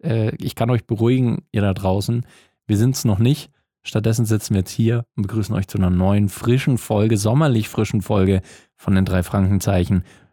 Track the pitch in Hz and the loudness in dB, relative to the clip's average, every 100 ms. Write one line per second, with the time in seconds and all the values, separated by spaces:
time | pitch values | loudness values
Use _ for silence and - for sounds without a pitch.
0 | 165 113 110 - - - 117 120 - 107 | -4 -2 -2 -4 -10 -4 0 0 -2 0
1 | 113 127 123 - - 110 101 92 95 98 | 2 2 0 -2 -4 -2 0 0 0 -2
2 | 101 120 - - _ _ - 104 123 127 | -2 -4 -6 -16 _ _ -2 2 2 0
3 | 113 98 120 147 - _ _ _ - 110 | 0 2 2 0 -6 _ _ _ -6 -2
4 | 110 113 110 110 - 101 92 - 113 120 | 0 0 0 0 0 -2 -2 -2 0 0
5 | 117 - 98 110 101 104 98 - 92 90 | -4 -6 -4 -4 -4 -4 -4 -2 0 2
6 | 92 101 98 - 117 131 147 123 - 107 | 2 2 0 -2 0 0 2 -2 0 0
7 | 110 107 107 131 156 117 104 - 107 107 | 2 2 2 2 2 0 -2 -4 -2 -2
8 | 92 107 95 95 - - _ _ - 95 | 0 2 4 2 -2 -18 _ _ 0 0
9 | 92 92 85 104 95 98 - 95 87 95 | 2 0 0 0 0 0 0 0 2 0
10 | - - _ | -2 -14 _